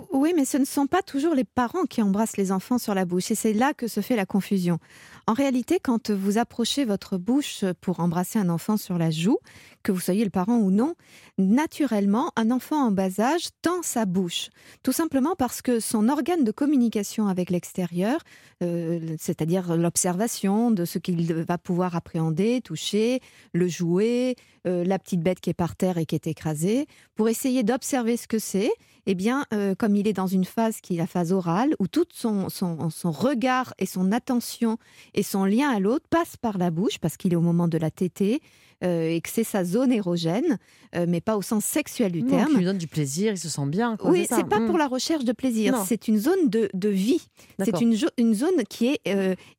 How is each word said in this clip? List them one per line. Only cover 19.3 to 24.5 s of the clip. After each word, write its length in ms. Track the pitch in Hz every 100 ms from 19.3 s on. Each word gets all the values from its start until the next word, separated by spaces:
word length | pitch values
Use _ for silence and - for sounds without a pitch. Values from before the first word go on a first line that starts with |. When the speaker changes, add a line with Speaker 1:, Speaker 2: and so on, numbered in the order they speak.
| 165 156 185 180 165
Speaker 1:
l'observation 960 | 170 - 185 180 233 - 196 202 240
de 140 | 208 170
ce 120 | 185
qu'il 340 | 175 170 170
va 240 | 160 160 175
pouvoir 380 | - 175 180 170
appréhender, 680 | - 170 160 156 208 254
toucher, 580 | - 156 - 202 226 254 - - -
le 140 | 175 180
jouet, 680 | 160 170 175 226 240 254 247 _